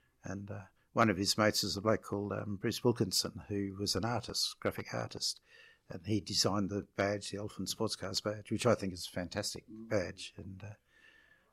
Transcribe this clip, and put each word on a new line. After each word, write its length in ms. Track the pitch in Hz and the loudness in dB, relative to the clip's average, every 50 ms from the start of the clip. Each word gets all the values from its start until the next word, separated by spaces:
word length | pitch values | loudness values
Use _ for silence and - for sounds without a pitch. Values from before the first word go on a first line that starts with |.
| _ _ _ _ - | _ _ _ _ -10
And, 280 | - 95 98 101 101 | -8 -8 -6 -8 -8
uh, 160 | 101 104 95 - _ _ _ _ - | -10 -10 -12 -14 _ _ _ _ 4
one 180 | 123 117 110 | 6 6 6
of 60 | 98 | 6
his 200 | 85 101 95 - | 4 4 2 4
mates 280 | - 107 107 98 - - | 6 6 6 6 4 0
is 120 | 98 87 | 0 -2
a 40 | 101 | 0
bloke 220 | 95 107 110 95 - | 4 4 4 4 2
called, 300 | - - 101 101 101 98 | -2 -4 -4 -2 -2 -2
um, 240 | 104 104 101 104 | -2 -2 -4 -4
Bruce 280 | 92 - 117 107 - - | -2 -2 -2 -2 2 4
Wilkinson, 580 | 120 117 - 113 92 - - - 95 - 92 80 - | 4 4 4 2 2 2 0 0 0 -4 -8 -8 -4
who 260 | 104 101 101 98 95 98 | -2 -2 -2 -2 -4 -2
was 180 | 104 98 - | -2 0 0
an 80 | 95 95 | 0 0
artist, 540 | 117 120 110 - - - - - - - - | 0 0 -2 -4 -4 -2 -2 -2 -2 -2 -2
graphic 340 | - 101 - - - - - | -2 -2 -2 -2 -6 -4 -4
artist, 460 | 117 113 - - - - - - - _ _ - - - - - _ _ - | -4 -4 -4 -6 -4 -4 -4 -4 -6 _ _ -20 -20 -20 -20 -20 _ _ -12
and 100 | - 95 - | -12 -8 -2
he 140 | - 110 104 | 0 0 0
designed 500 | - - 101 - - 117 92 104 101 90 | 0 0 2 4 4 4 4 4 2 0
the 160 | 101 101 - - _ | 0 -4 -4 -4 _
badge, 340 | - 98 98 104 101 98 - | 2 2 2 2 0 -4 -6
the 80 | - 101 | -6 -6
Elfin 280 | 104 104 - - 95 | -6 -8 -6 -6 -6
Sports 300 | - - - 113 104 - | -6 -2 -2 -2 -2 -2
Cars 240 | - - 92 101 - | -4 -6 -4 -4 -2
badge, 300 | - 107 104 107 101 - | -2 -2 -4 -4 -4 -4
which 160 | 110 104 - | -2 2 4
I 80 | 120 107 | 4 4
think 180 | - 101 95 92 | 4 2 -2 -4
is 140 | 87 - | -6 -8
a 80 | - - | -8 -6
fantastic 500 | 92 90 80 - 101 101 - - - - - | -6 -6 -4 -4 -4 -4 -4 -6 -8 -12 -14
badge. 640 | 107 110 113 113 117 104 87 90 95 95 - - - | -14 -14 -6 -2 0 0 0 -2 -6 -10 -12 -14 -12
And, 260 | - 92 92 95 92 - | -14 -12 -12 -12 -12 -12
uh, 120 | 107 104 - _ _ _ _ - - _ - _ _ _ _ _ _ | -14 -14 -16 _ _ _ _ -20 -20 _ -20 _ _ _ _ _ _